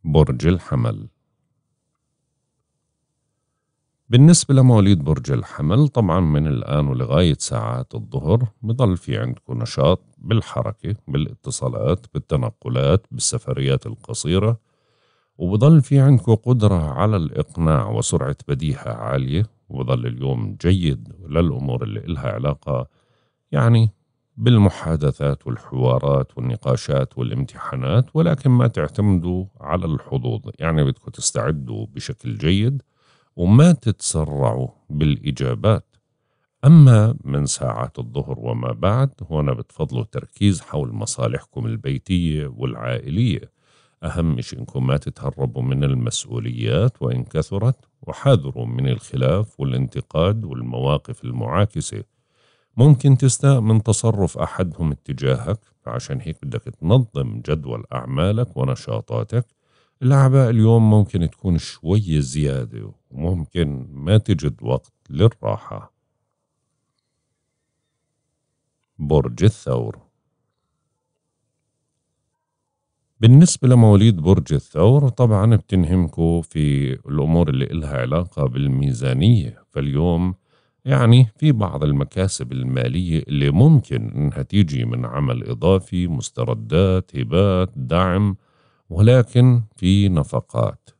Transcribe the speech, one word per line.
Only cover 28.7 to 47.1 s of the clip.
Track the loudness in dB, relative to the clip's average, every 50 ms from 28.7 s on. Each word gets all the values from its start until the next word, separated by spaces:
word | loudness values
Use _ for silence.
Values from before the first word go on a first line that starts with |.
| 0 -2 -6 -4 -4 -2 0 2 2 0 0 -2 -4 -6 -8 -10 _ _
على | -8 -6 -4 -4 -4
الحظوظ، | -4 -6 -6 -8 -6 -8 -6 -4 -6 -8 -8 -10 -14 -12 _
يعني | -4 -2 0 0 0
بدكم | 0 -2 _ _ -20
تستعدوا | -14 -8 -8 -6 -6 -4 -4 -4 -6 -6 -8 -10 -10 -10 -10
بشكل | -12 -14 -14 -12 -12 -14 _ -10 -10 -10
جيد | -4 -2 0 0 0 0 -2 -4 -4 _ _ _ _ _ _ _ _ _ _ _
وما | -2 2 4 6 8 8 6
تتسرعوا | 4 2 -2 -6 -6 _ -8 -6 -4 -4 -4 -4 -2 -2 -2 -2 -2 -4 -6 -8 _ _ _ _
بالإجابات. | -4 -2 0 0 -2 -2 -4 -8 -6 -4 -4 -6 -4 -2 0 0 0 0 _ _ _ _ _ _ _ _ _ _ _ _ _ _ _ _ 6
أما | 8 10 10 10 8 8 6 4 2 0 -4 -6
من | -6 -4 -4 -4
ساعات | -4 -6 -6 -6 -6 -6 -6 -8 -10 _ -12
الظهر | -14 -8 -8 -8 -8 -8 -10 -8
وما | -8 -8 -8 -6 -6 -8
بعد، | -6 -4 -2 -2 0 0 0 -2 _ _ -12 -6
هنا | -4 -2 -2 -2 -4
بتفضلوا | -6 -8 _ _ -8 -8 -6 -6 -8
التركيز | -8 -8 -10 -12 -12 _ _ 0 0 0 0 0
حول | -6 -8 -6 -6 -6 -6 -8
مصالحكم | -10 -8 -8 -6 -6 -4 -4 -6 -8 -12 _ _ -10 -8
البيتية | -8 -8 -8 -8 -8 -8 -8 _ -2 -2 0 0 -2 -2 -4 -6 -10 -10
والعائلية. | -8 -8 -8 -8 -8 -8 -6 -6 -6 -6 -6 -2 -2 0 0 -2 -4 -8 -14 _ _ _ _ _ _ _ _ _ _ -10
أهم | -8 -4 -2 -2 -2 -2 -4
شيء | -6 -10 -12 -14
إنكم | -14 -10 -6 -4 -2
ما | -2 -2
تتهربوا | -2 -4 -8 -12 -8 -10 -10 -6 -6 -6 -6 -4 -6
من | -4 -4 -2 -2 -2
المسؤوليات | -2 -2 -2 -4 -6 -6 -8 -10 -10 -10 -8 -8 -8 -8 -6 -4 -2 0 0 0 0 _ _
وإن | -6 -6